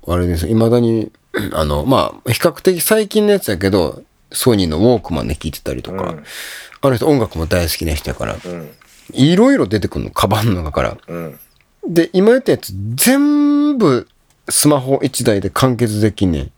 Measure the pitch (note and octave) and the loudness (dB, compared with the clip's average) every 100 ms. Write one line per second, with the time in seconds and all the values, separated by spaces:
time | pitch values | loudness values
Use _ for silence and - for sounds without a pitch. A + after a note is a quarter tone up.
0 | - F2 F2+ E2+ D#2 A2+ A2+ A#2+ A#2 A2+ | -4 -2 0 -2 0 2 4 4 2 0
1 | - - _ - G2+ D#2 D2+ D2 F#2+ A#2 | -4 -12 _ -8 -4 -2 -2 0 0 0
2 | C#2 - - - F3 - F#3+ F3 - A3 | 0 -4 -6 0 -2 0 0 0 2 0
3 | G3+ G#3+ G#3 G3+ - F#2 G2 G2 D#2 - | 0 0 2 2 0 -2 2 2 0 -4
4 | - _ _ - C3 G#2 E2+ D#2 A#2 A2+ | -16 _ _ -2 2 2 2 2 2 2
5 | - D2+ A#1+ - - - - B1+ - F#2+ | 0 -4 -4 -6 -8 -8 -8 -8 -8 -8
6 | - D#3+ - - - - - - C#3 A#2 | -8 -10 -14 -16 -14 -16 -18 -2 0 2
7 | D#3+ C#3+ G#2+ E2 E2 F2+ E2 - E2 C#2+ | 2 2 0 -4 -2 0 -2 -4 -4 -4
8 | - C2 A1 - - F2 D2+ - _ - | -6 -6 -8 -8 -10 -12 -14 -20 _ -20
9 | - - C#3+ F3+ B3+ C4 G#2 G#2 G2+ C#2 | -8 2 4 6 4 4 2 -2 -2 -6
10 | G#1 - G2 G#2+ A2 F2+ D2+ D#2 A#1 - | -6 -2 0 2 0 -2 -4 -4 -4 -6
11 | - E2+ E2 - _ _ _ _ F#4 E3 | -12 -12 -12 -16 _ _ _ _ -2 0
12 | E3 F#3 G#3 C4 - C#3+ - F#2+ G#2 B2 | 2 2 4 4 2 -2 -2 -10 -6 0
13 | A#3+ C#4 D4 D4 D4 D4 D4 C4+ E3+ A#2+ | 2 4 4 4 2 2 0 2 2 2
14 | - _ _ _ - - D3 C#3+ C3 C3+ | -2 _ _ _ -6 0 2 2 2 0
15 | C3 - A#2+ G2+ F#2+ - C3 A#2 A#2 G#2+ | 0 -2 0 0 0 0 0 2 0 0
16 | G#2+ - F#2+ D2 - | 0 2 0 0 -4